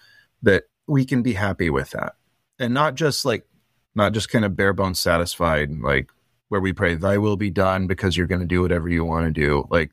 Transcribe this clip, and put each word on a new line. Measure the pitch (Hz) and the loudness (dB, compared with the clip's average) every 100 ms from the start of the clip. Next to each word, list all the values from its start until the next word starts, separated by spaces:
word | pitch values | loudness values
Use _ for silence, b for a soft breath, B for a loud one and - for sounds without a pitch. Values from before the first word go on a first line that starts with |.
| b b b _ | b b b _
that | 107 92 - _ - | 2 2 0 _ -2
we | 143 | 0
can | 131 135 | 2 0
be | 123 | 0
happy | 95 101 92 85 | 0 -2 -2 0
with | 67 71 | -2 -4
that. | - - - _ _ _ - | -8 -8 -10 _ _ _ -8
And | 120 | -2
not | 127 151 | 0 0
just | 135 156 - 135 | 0 -2 0 -2
like, | 110 - _ _ _ _ 107 | -2 -4 _ _ _ _ 0
not | 101 | 2
just | 107 - | 2 -2
kind | 120 101 | 0 0
of | 90 | 2
bare | 98 | 2
bones | 92 95 90 | 2 -2 -2
satisfied, | 92 85 85 - 85 78 71 76 | 0 2 0 0 0 2 0 -4
like | 64 69 69 _ _ _ - | -2 -2 -2 _ _ _ -6
where | 101 | -2
we | 95 | -2
pray, | 90 92 | 0 0
"Thy | 82 98 101 | 0 0 0
will | 107 101 | 0 0
be | 104 | -2
done," | 85 95 92 92 | 0 0 0 -2
because | 92 95 85 | -2 0 0
you're | 85 | 0
gonna | 90 87 | 0 0
do | 90 | 0
whatever | 90 87 85 | 2 0 0
you | 85 | -2
wanna | 82 80 82 | 0 0 -2
do. | 80 73 71 - | 0 0 0 0
Like, | 85 78 | -2 -2